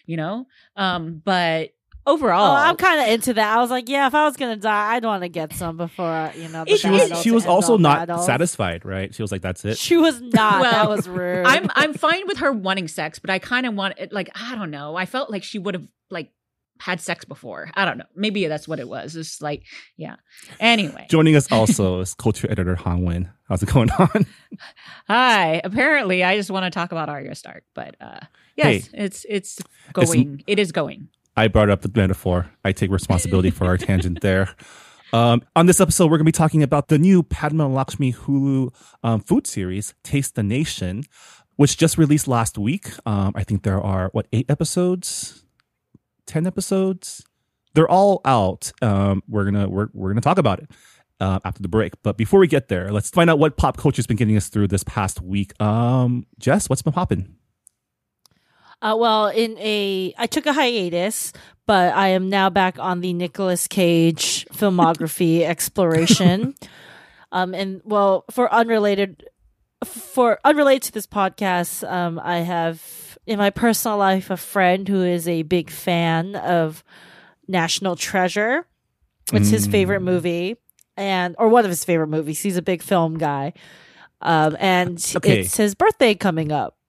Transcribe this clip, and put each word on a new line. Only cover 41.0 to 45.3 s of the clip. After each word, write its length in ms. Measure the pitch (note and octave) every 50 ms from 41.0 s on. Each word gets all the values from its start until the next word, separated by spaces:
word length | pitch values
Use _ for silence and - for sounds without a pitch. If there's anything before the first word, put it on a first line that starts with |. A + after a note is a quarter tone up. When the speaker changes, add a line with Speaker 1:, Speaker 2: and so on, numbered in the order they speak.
| D3+ _ _ _ - - - _ _ _ -
Speaker 3:
which 200 | - D3 C3+ -
just 200 | - E3 D#3 - -
released 280 | D#3+ C#3 D3+ D3+ -
last 300 | C3+ B2 A#2 A2+ - -
week. 320 | G#2+ G2+ A#2 E3 G3+ - - - - -
Um, 280 | A2+ G#2 G2+ G2 G2 -
I 80 | G#2 F#2+
think 180 | - G#2+ F#2
there 180 | - G#2+ F#2+ F2
are, 300 | - G2 F#2+ F#2 F#2 F#2+ -
what, 120 | A2 - - -
eight 160 | A2 C#3+ -
episodes? 920 | D3 - E3 - - F3+ F3+ F3+ F#3 F3+ - - - - - -